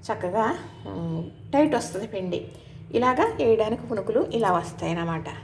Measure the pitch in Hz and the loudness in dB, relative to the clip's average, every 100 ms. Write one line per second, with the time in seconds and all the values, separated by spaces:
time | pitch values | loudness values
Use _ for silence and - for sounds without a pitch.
0 | - 214 180 208 220 349 - - 202 190 | -6 -4 0 2 2 0 -8 -14 -10 -6
1 | 170 165 175 - - 277 311 247 - 190 | -4 -4 -6 -12 0 4 6 4 -2 -6
2 | 220 202 185 170 - - - - - 233 | -6 -4 -4 -4 -6 -16 -18 -18 -2 2
3 | 254 254 453 453 254 220 214 226 - 220 | 4 4 2 4 4 4 4 0 -4 -4
4 | 190 220 - 233 208 175 170 - 165 170 | 0 0 2 2 2 2 0 -6 -4 -2
5 | 170 160 160 - | -2 -4 -6 -12